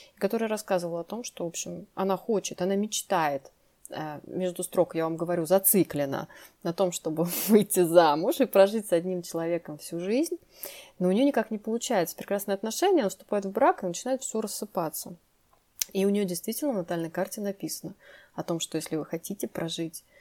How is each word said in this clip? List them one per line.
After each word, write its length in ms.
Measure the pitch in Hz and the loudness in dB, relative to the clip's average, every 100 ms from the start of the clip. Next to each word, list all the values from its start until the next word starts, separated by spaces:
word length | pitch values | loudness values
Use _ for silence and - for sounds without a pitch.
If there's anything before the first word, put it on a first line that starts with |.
| - - | -20 -4
и 40 | |
которая 280 | 196 233 220 | -2 0 -2
рассказывала 500 | 214 - 190 175 170 | -4 0 0 0 -6
о 40 | |
том, 200 | 170 220 | -6 -8
что, 200 | 240 - | -10 -8
в 40 | 170 | -8
общем, 380 | - 185 175 190 - | -6 -10 -10 -10 -2
она 200 | 190 185 | 0 0
хочет, 440 | - 208 - - | 0 -2 -2 -4
она 140 | 180 196 | 0 0
мечтает, 760 | 214 - - 185 156 139 - _ _ _ - | 0 -4 0 2 2 0 -6 _ _ _ -14
э, 300 | - 156 147 - | -10 -8 -10 -8
между 360 | - 185 175 | -4 -2 -4
строк, 300 | 180 - 170 165 | -2 2 2 2
я 80 | |
вам 120 | 160 165 | -2 -2
говорю, 280 | 170 175 160 | -2 0 4
зациклена 840 | 190 196 202 160 147 139 135 - - - _ | 4 6 4 4 0 -2 -2 -6 -12 -20 _
на 80 | 170 | -4
том, 200 | 170 185 | 0 0
чтобы 320 | - 160 156 | 0 -4 0
<laughs> 240 | 170 175 190 | 0 0 6
выйти 320 | 214 208 185 | 6 6 2
замуж 560 | 170 170 160 147 196 349 | 6 8 8 6 2 2
и 60 | 247 | 4
прожить 420 | 196 196 220 208 | 6 6 4 0
с 40 | |
одним 300 | 170 180 180 | 0 0 -4
человеком 560 | 175 165 165 170 - 151 | -6 -4 -2 -2 -4 -14
всю 220 | - 170 | -8 -6
жизнь, 360 | 185 240 339 349 _ - - - - - | -2 0 0 -4 _ -18 -16 -16 -14 -2
но 80 | 180 | 2
у 40 | |
нее 120 | 196 285 | 4 4
никак 240 | 269 - | 2 -2
не 60 | 214 | -4
получается. 580 | 220 233 - 220 165 - | -4 -4 0 0 0 -4
Прекрасные 380 | - 202 - 196 | -4 -4 -2 -4
отношения, 460 | 220 - 370 359 | -4 0 4 4
она 60 | 202 | 2
вступает 360 | - - 208 196 | -2 -4 -2 -2
в 40 | |
брак, 300 | 196 277 - | 2 4 4
и 20 | 185 | -2
начинает 360 | 170 247 262 | -4 -4 -4
все 180 | - 220 | -4 -4
рассыпаться. 760 | 214 - 214 - 160 - - 175 _ _ _ _ _ - - | -4 -6 -6 -4 -4 -6 -12 -16 _ _ _ _ _ -8 -4
И 120 | 196 196 | 0 2
у 40 | |
нее 140 | 202 | 2
действительно 480 | 196 175 - 226 294 | 0 -4 -6 -4 -2
в 40 | 214 | -2
натальной 340 | 170 175 165 | -2 -4 -4
карте 300 | 175 196 - | -4 -6 -4
написано 520 | 202 196 156 - 170 - - - - | -6 -6 -8 -8 -12 -14 -20 -20 -16
о 80 | - | -8
том, 160 | 160 165 | -4 -4
что 180 | - 160 | -4 -6
если 180 | - 160 | -4 -6
вы 100 | 151 | -4
хотите 420 | 165 - 202 - | -8 -8 -8 -8
прожить, 560 | - 165 170 165 - _ _ | -6 -6 -4 -6 -8 _ _